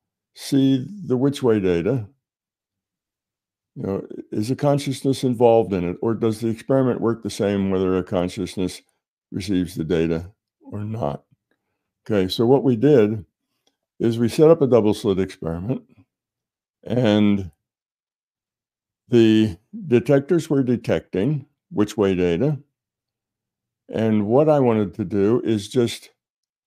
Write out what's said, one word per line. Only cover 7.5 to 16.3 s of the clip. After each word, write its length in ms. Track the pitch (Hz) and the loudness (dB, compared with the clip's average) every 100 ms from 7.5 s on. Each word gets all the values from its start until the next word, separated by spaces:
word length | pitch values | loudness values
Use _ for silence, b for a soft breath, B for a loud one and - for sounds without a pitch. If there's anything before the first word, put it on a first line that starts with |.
| 101 98 | 0 0
whether 260 | 95 95 92 | 0 0 0
a 60 | |
consciousness 760 | 87 95 90 - 87 - 110 - _ _ _ _ _ | -2 -2 -2 -4 -8 -4 -6 -6 _ _ _ _ _
receives 440 | - 95 92 87 - | -10 -4 -2 -2 -6
the 80 | |
data 480 | 80 85 82 82 90 _ _ _ | -2 0 0 -2 -8 _ _ _
or 220 | 277 104 | -16 -12
not? 400 | 104 110 76 - - _ _ _ _ _ _ _ - | -10 -6 -6 -8 -14 _ _ _ _ _ _ _ -4
Okay, 220 | 104 92 | -2 0
so 180 | - 117 | 0 2
what 180 | 135 | 4
we 120 | 127 117 | 2 2
did 500 | 135 143 107 110 82 _ _ _ _ _ _ _ | 4 4 4 0 -10 _ _ _ _ _ _ _
is 200 | 113 117 | -2 0
we 100 | 117 | -2
set 200 | - 156 | 4 4
up 120 | 165 | 6
a 60 | 135 | 4
double 260 | 117 104 | 4 4
slit 260 | 101 107 95 | 0 0 -2
experiment, 640 | 95 - 82 85 98 131 - _ _ _ _ | -2 -6 -8 -8 -6 -8 -10 _ _ _ _